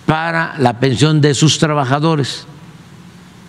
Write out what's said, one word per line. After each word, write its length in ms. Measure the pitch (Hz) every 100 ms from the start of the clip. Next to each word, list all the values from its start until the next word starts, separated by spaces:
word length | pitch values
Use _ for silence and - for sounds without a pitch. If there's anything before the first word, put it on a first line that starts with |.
| -
para 480 | 156 165 165 165 151
la 220 | 123 113
pensión 420 | 135 110 151 156
de 140 | 147 127
sus 240 | 156 -
trabajadores. 880 | 156 147 127 143 160 156 123 - - - - - - - - - - -